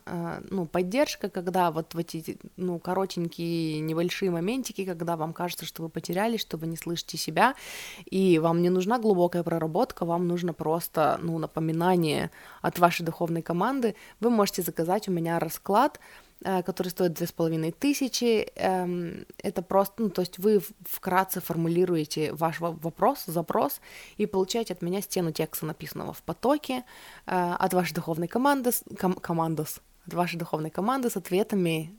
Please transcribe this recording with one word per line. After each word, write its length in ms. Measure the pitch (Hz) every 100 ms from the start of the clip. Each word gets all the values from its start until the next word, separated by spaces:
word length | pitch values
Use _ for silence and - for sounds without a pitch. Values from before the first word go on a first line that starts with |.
| -
э, 360 | 170 170 - -
ну, 140 | 190 165
поддержка, 640 | 175 185 247 294 - 196
когда 420 | 190 175 185 175
вот 220 | 156 160 165
в 20 |
эти, 380 | 170 165 - - - -
ну, 220 | 185 170
коротенькие, 1000 | 175 185 190 175 170 - 170 170 160 151
небольшие 500 | 160 160 180 - 190
моментики, 540 | 170 185 262 240 - 190
когда 300 | 170 170 165
вам 160 | 160
кажется, 320 | 165 175 - 160
что 180 | -
вы 60 | 165
потерялись, 520 | 165 - 180 226 220
что 160 | - 160
вы 100 | 165
не 100 | 165
слышите 400 | 165 170 - 160
себя, 380 | - 165 240 - - - - - -
и 280 | 190 190 160
вам 220 | 165 170
не 80 | 175
нужна 300 | 185 185 247
глубокая 440 | 214 180 175 175
проработка, 640 | 165 165 160 180 262 - 170
вам 220 | 170 175
нужно 260 | 175 175
просто, 640 | 156 156 165 - 160 147 -
ну, 160 | 170 165
напоминание 920 | 156 160 160 165 180 180 156 139 165 - - -
от 180 | 156 175
вашей 260 | 175 170 170
духовной 360 | - 165 165
команды. 520 | 156 170 226 277 233 - - -
Вы 80 | 226
можете 320 | 226 202 -
заказать 460 | 170 170 165 208 196
у 20 |
меня 280 | 175 165 170
расклад, 600 | 165 - - 202 277 - - - - - 185
э, 180 | 185
который 260 | 180 185 180
стоит 240 | - 180
две 140 | 156 175
с 40 |
половиной 400 | - 165 160 160
тысячи. 760 | - 285 277 262 - 240 214 - -
Эм, 720 | 185 185 180 175 170 - - -
это 180 | - 190
просто, 400 | 175 190 196 -
ну, 60 | 214
то 120 | 185
есть 180 | 175 -
вы 200 | 208 202
в-, 120 | - - -
вкратце 520 | - 185 180 190 180
формулируете 920 | - 165 165 170 180 165 151 156 151
ваш 260 | 151 165 156
во-, 100 | 170 165
вопрос, 420 | 165 - 220 277 -
запрос, 540 | 165 160 214 285 - - - - -
и 60 | 208
получаете 460 | 190 190 233 226
от 80 | 180
меня 180 | 175 196
стену 300 | - 190 165
текста, 340 | 156 160 - 156
написанного 460 | 151 151 151 147
в 80 | 160
потоке, 600 | - - 240 294 - 254 - - - - -
э, 280 | 185 175 175
от 140 | 185
вашей 200 | 180 165
духовной 340 | 170 165 160 175
команды 440 | 233 277 277 240
с-, 120 | - - -
ком-, 160 | 185 185
командос, 600 | - 165 165 151 151 - _ _ 175
от 60 | 170
вашей 220 | 175 170
духовной 340 | 170 156 156
команды 380 | - 208 262 240
с 80 | 190
ответами, 800 | - 185 226 202 170 160 160